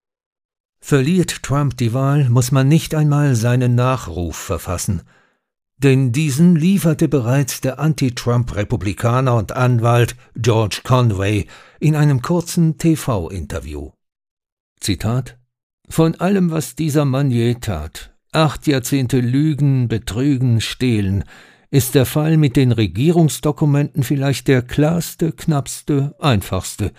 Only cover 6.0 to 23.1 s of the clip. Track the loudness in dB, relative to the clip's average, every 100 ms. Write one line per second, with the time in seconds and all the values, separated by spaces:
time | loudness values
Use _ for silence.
6 | 2 0 -2 4 4 4 2 2 2 0
7 | 0 0 0 0 -2 -4 -6 -2 -2 0
8 | -2 -2 -2 0 -2 -4 -4 -4 -4 -4
9 | -2 0 0 0 -2 -2 0 2 2 2
10 | 2 -2 -16 -4 0 2 0 -4 0 2
11 | 2 0 0 -2 -4 -12 -20 _ 0 2
12 | 2 2 0 -2 -2 0 0 2 0 0
13 | -2 -4 -4 -8 -8 -10 -10 -12 -12 -18
14 | _ _ _ _ _ _ _ _ -6 -4
15 | -2 -4 -6 -12 _ _ _ _ -6 0
16 | 0 0 0 0 0 -2 -6 -6 -2 0
17 | 0 0 0 2 0 -2 -4 -8 -8 -14
18 | -20 _ _ 0 0 0 -2 -2 0 -2
19 | 0 0 2 2 0 2 2 2 0 -2
20 | -4 -2 0 2 2 2 0 -2 0 0
21 | 0 -2 -4 -12 -20 _ _ 0 2 2
22 | 0 0 2 2 2 2 2 2 0 0
23 | 2